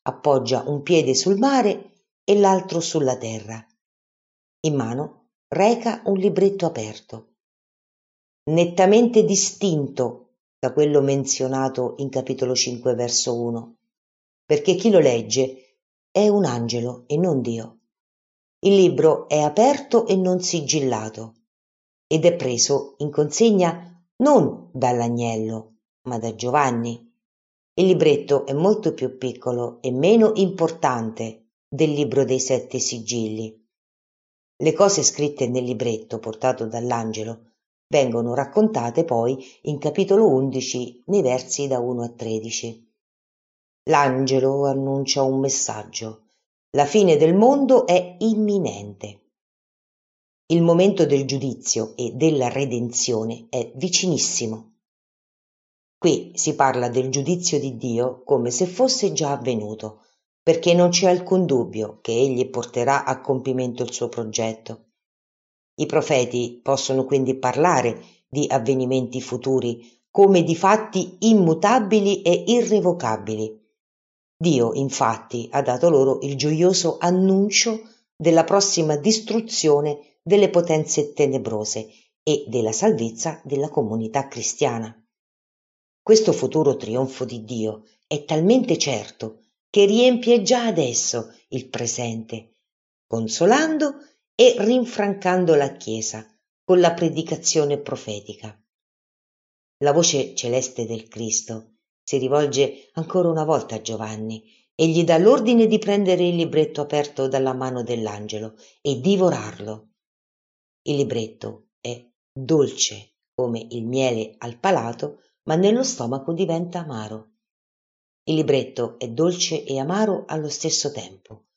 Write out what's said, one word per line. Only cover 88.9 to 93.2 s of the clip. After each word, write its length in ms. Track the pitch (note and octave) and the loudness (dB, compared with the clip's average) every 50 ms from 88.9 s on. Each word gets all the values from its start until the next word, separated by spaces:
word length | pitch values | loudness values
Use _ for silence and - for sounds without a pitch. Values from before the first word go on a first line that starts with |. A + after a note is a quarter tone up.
| C3 G#2+ G#2 - - _ - A2 A2 _ _ _ _ _ _ _ | -2 -4 -6 -10 -14 _ -12 -12 -12 _ _ _ _ _ _ _
che 160 | - G3+ G3+ | 2 4 4
riempie 560 | G3 G#3 A3+ A#3+ B3+ B3+ A#3 B3 A3+ A#3+ A#3+ G3 | 4 6 4 4 4 4 2 2 4 2 4 4
già 240 | F3 B3+ B3 A#3 | 2 0 0 0
adesso 680 | A3+ G3+ E3 D3+ B2 A#2+ - - - - A#2+ A2 - - _ _ _ | 0 0 0 0 0 -2 -4 -4 -4 -4 -6 -8 -8 -16 _ _ _
il 200 | - C3 A#2 - | -10 -10 -10 -8
presente, 840 | - - A#2+ A#2 - - B2 A#2 A2+ A2+ A2+ - - A2 G#2+ _ _ _ _ _ _ _ _ _ _ _ _ _ | -8 -8 -6 -6 -6 -6 -6 -6 -6 -8 -10 -12 -14 -14 -14 _ _ _ _ _ _ _ _ _ _ _ _ _
consolando 840 | - A2+ | -6 -4